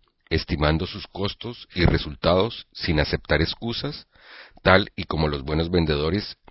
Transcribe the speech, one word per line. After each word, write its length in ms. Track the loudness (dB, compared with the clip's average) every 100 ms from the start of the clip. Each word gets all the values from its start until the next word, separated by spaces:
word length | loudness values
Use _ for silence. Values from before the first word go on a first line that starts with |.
| _ _ _
estimando 580 | -4 -2 0 2 2 0
sus 180 | -8 -12
costos 600 | -6 -6 -6 -12 -14 -10 0
y 80 |
resultados 840 | 2 2 -2 -2 2 4 2 -2 -14
sin 300 | -6 0 0
aceptar 400 | 0 -2 0 0
excusas, 640 | 0 -2 -6 -6 -6 -10 -16 _ -20 -20 -20 -2
tal 260 | 4 4 4 -4
y 80 |
como 240 | -6 -2 0
los 160 | -2
buenos 260 | -2 -2 0
vendedores 680 | 2 2 0 0 -2 -4 -12 -12